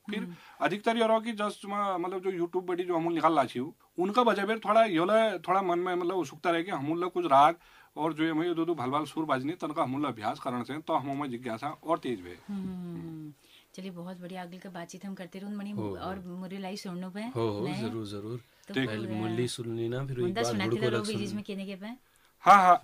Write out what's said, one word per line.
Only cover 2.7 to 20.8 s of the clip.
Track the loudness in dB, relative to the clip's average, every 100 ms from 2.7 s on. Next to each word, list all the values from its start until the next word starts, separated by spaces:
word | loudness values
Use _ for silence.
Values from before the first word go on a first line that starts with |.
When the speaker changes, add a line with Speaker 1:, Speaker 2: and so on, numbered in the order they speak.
| -2
Speaker 1:
जो | 0 0
हम | 0
निकाल | 4 4 4
ला | 2
छी, | -2 -6 -10 _ -2
उनका | 2 4
वजह | 4 4 0
फिर | 0
थोड़ा | 4 6
ये | 6 4 4
ला, | 4 4 0
थोड़ा | 0 2
मन | 2 0
में | 0 0
मतलब | 0 -2
उत्सुकता | -4 -2 0
रहे | 0
कि | 0
हम | -4 -2 -2
लोग | -2
कुछ | -2 6
राग | 8 8 6 -8 -20 -14 -4
और | -2
जो | 0 0
हमें | 2 2 0
दो, | 0
दो | 0
भल | 0
भल | 0 -2
सुर | -4 0
बाजनी, | 0 0
तनका | -4 -4 -2
हम | 0
लोग | 0 -2
अभ्यास | -2 -4 -4
करना | -4 -4
चाहिए, | -4 -8
तो | -2
हम | -2 -2 -4
में | -6
जिज्ञासा | -6 -6 -6 -8
और | -6 -2 -2
तेज | -2 -6
हुए। | -8 -14 -10
Speaker 2:
हम्म। | -8 -6 -8 -8 -10 -10 -12 -14 -16 _ -20 _
चलिए, | -16 -14
बहुत | -12 -12 -12
बढ़िया। | -12 -12
आगे | -12 -14
का | -14
बातचीत | -12 -14 -12 -12
हम |
करते | -10 -12 -12
रहूं, | -10 -8
मणि, | -6
Speaker 3:
हो, | -4
हो। | -4 -6
Speaker 2:
और | -8 -8
मुरली | -10 -10 -10 -8
लाई | -8 -8
सुनने | -8 -8 -8
पे। | -8
Speaker 3:
हो, | -6 -2 -2
हो, | -2 -4
Speaker 2:
नहीं? | -4
Speaker 3:
जरूर, | -4 -6 -8
जरूर। | -8 -8 -10 -12 _ -6
Speaker 2:
तो |
Speaker 1:
ठीक। | -2 -2
Speaker 3:
पहले | -4 -4
Speaker 2:
फिर | -4
Speaker 3:
मुरली | -2 -2 -2
सुन | -4 -6 -4
ली | -2
ना, | -4 -4
फिर | -2
एक |
Speaker 2:
मुंदा | -2 0
Speaker 3:
बार | 0
Speaker 2:
सुनाते | 0 0
Speaker 3:
हुड़को | 0